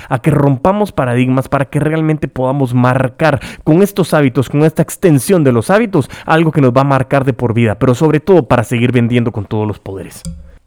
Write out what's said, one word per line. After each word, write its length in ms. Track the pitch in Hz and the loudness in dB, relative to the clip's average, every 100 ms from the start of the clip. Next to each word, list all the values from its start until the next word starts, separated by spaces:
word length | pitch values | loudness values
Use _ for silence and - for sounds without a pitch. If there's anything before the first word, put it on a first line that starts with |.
| - | -8
a 120 | 135 | -4
que 120 | - | 0
rompamos 600 | 147 143 127 185 202 202 | 2 2 2 0 0 -2
paradigmas 560 | - 127 120 127 131 - | -2 -2 0 0 0 -2
para 160 | 135 135 | -4 -2
que 160 | 147 | -2
realmente 480 | 151 160 156 156 143 | -2 0 -2 -2 -4
podamos 440 | - 127 143 131 | -4 -4 -2 0
marcar 680 | 123 123 127 127 - 160 135 - - - | 0 2 0 -2 -2 -2 -2 -6 -6 0
con 180 | 160 | 2
estos 300 | 202 - 175 | 2 0 0
hábitos, 340 | 156 143 127 123 | 2 2 0 -2
con 160 | 143 | 0
esta 180 | 156 - | 0 0
extensión 600 | - - 185 143 - 185 | -4 0 2 2 2 2
de 80 | 135 | 2
los 180 | 120 - | 2 0
hábitos, 400 | 202 233 185 - - - | 0 0 -2 -4 -8 -2
algo 280 | 160 160 | 0 2
que 80 | 151 | 2
nos 100 | 131 | 2
va 100 | 120 | 2
a 40 | 139 | 2
marcar 400 | 135 127 139 131 | 0 0 -2 -2
de 80 | |
por 200 | 123 120 | -2 -2
vida, 240 | 113 117 101 | 0 -2 0
pero 180 | 131 123 | 0 2
sobre 260 | 156 151 | 2 0
todo 260 | - 180 117 | 4 2 4
para 160 | 120 | 0
seguir 300 | 110 120 120 | 0 -2 0
vendiendo 400 | 120 117 120 113 | 0 0 0 -2
con 100 | - | -4
todos 240 | 98 110 107 | -6 -4 -4
los 100 | 98 | -6
poderes. 460 | - 95 87 - - - - - | -12 -14 -14 -16 -16 -16 -20 -20